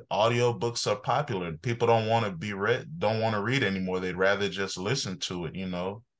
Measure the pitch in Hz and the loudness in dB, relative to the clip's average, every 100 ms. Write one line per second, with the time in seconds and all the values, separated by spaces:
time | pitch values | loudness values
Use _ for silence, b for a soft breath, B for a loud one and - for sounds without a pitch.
0 | - 92 113 120 120 104 117 117 117 104 | -2 2 4 4 2 2 -2 -2 -2 -2
1 | - 127 147 98 87 80 120 117 117 113 | 0 0 0 -4 -4 -4 -4 2 4 4
2 | 107 110 104 85 104 98 107 127 - - | 4 2 2 -4 -6 -2 0 0 -2 -2
3 | 107 110 110 104 104 135 101 98 92 92 | 0 2 0 0 0 2 2 0 -2 -2
4 | 92 87 95 101 101 92 98 - 98 139 | -2 2 2 2 0 -2 -4 -2 -2 -2
5 | 104 87 - 92 78 87 95 87 92 107 | -2 -6 -6 -4 -6 -6 -6 -4 -6 -8
6 | - _ | -14 _